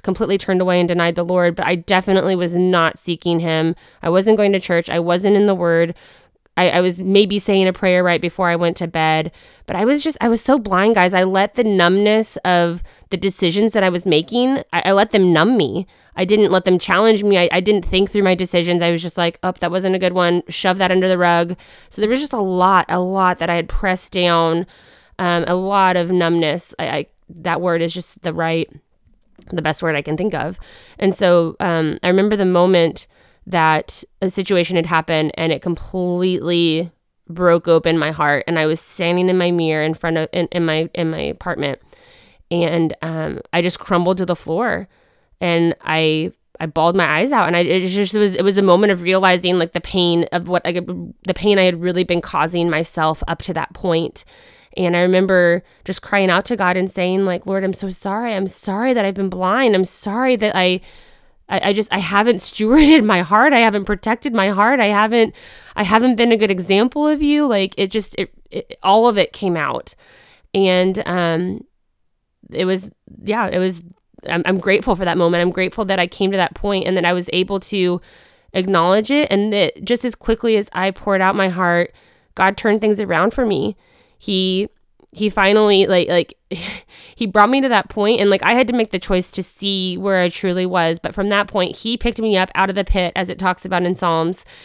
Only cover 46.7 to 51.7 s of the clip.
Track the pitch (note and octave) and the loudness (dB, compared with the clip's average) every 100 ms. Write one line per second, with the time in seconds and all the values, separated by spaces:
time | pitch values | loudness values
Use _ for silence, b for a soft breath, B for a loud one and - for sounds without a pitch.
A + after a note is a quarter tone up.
46.7 | D#3 D#3+ F3+ D#3+ D3+ A#3+ C4+ F#3 F3 F3 | 0 0 2 0 0 0 0 0 0 0
47.7 | F#3 F#3 G3 G3 G#3 G#3 F#3 F#3+ G3 G3 | 0 -2 -2 -2 0 0 2 0 2 4
48.7 | F3+ G3+ F3+ F3 F#3+ F#3+ F3+ F3+ F3+ E3+ | 4 4 0 0 2 2 2 2 0 0
49.7 | F3 - F#3+ F3 E3+ E3+ F3 F3 F3+ - | -4 -6 -2 0 2 0 -4 -2 -2 -2
50.7 | F3 E3+ F3 E3+ - - - G#3 G3+ F#3 | -4 -6 -10 -12 -8 -6 -2 2 4 2